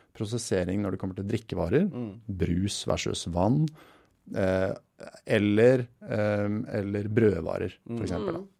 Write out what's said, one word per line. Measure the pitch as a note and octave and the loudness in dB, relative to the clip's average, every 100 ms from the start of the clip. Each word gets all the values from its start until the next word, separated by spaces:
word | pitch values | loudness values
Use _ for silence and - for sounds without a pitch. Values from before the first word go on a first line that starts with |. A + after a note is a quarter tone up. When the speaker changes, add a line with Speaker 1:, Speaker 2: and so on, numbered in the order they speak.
| _ | _
Speaker 1:
prosessering | - G#2+ A#2 - F#2+ F2+ G2+ | -10 -6 -4 -2 0 0 0
når | G2+ | -2
det | F#2+ | -4
kommer | F#2 F#2+ | -6 -6
til | G2 | -4
drikkevarer, | G#2+ - F2+ E2+ C3 G3 | -4 -4 -4 2 2 2
Speaker 2:
Mm. | B2 A2+ A2 - | -2 -10 -12 -10
Speaker 1:
brus | F#2 E2+ F2 G2+ - - | -2 0 0 0 -4 -4
versus | - - - - | -2 -2 -4 -4
vann, | E2+ G2 D3 D#3 - - - _ _ - | 0 2 4 0 -4 -20 -20 _ _ -8
eh, | - F#2+ F#2+ F#2+ - _ _ - - - | -2 0 2 0 -4 _ _ -20 -16 0
eller, | A2 G#2 G#2 A#2+ B2+ A#2 _ G#3 | 2 4 6 6 6 0 _ -6
ehm, | G#2+ G#2 G#2 G#2 G#2+ - | -2 0 0 0 -2 -4
eller | G#2+ G2+ G#2 G#2 | -4 -2 -4 0
brødvarer, | G#2+ A2 F2 E2+ F#2 F#2 - - | 4 6 4 -2 -4 -4 -8 -10
for | |
Speaker 2:
Mm. | A#2 | -6
Speaker 1:
eksempel, | - - G3 | -4 -4 -4
da. | E3+ | -6
Speaker 3:
Mm. | G3 | -10